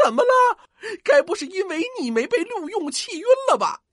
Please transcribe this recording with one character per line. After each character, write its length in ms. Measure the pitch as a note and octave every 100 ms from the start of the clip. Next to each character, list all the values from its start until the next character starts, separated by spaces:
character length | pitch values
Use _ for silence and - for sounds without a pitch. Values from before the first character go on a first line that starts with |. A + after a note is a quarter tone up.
怎 120 | B3
么 80 | A#3
了？ 360 | B4 B4+ B4 - _ _ A4 G4+
该 180 | - D4
不 140 | E4
是 100 | G#4 C#4+
因 200 | F#4+ F#4+
为 160 | D#4+ B4 B4
你 100 | B3+
没 160 | A3+ B3
被 120 | A#4+
录 260 | G#4+ A4 D#4
用 200 | G#4 D4
气 280 | - - E4
晕 60 | A4+ C5 C5
了 80 | C#4+
吧？ 220 | - - _